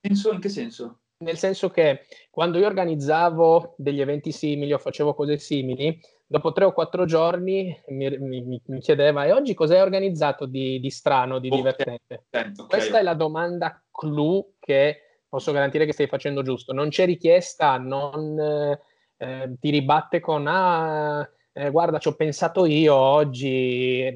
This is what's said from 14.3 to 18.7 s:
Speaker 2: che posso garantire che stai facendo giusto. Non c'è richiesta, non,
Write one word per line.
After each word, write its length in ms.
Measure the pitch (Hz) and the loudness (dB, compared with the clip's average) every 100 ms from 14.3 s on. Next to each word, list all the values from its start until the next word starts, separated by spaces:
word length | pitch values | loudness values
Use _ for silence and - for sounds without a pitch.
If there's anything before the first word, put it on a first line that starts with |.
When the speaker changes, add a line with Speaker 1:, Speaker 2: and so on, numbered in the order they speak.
| 190 - _ | 0 -2 _
Speaker 2:
che 440 | - 139 143 147 _ _ _ | 0 2 2 0 _ _ _
posso 240 | 135 156 | -6 -2
garantire 340 | 143 139 151 156 | 0 0 0 0
che 60 | |
stai 160 | 143 139 | 0 -2
facendo 340 | 135 147 139 | -2 -4 -4
giusto. 300 | 131 123 - | -4 -6 -6
Non 160 | 131 151 | -4 -2
c'è 160 | 147 | 0
richiesta, 720 | 180 170 160 175 180 - 151 127 | 0 2 4 4 2 0 0 0
non, 1000 | 127 139 143 151 156 156 151 147 147 | -4 -6 -6 -6 -6 -4 -2 0 -2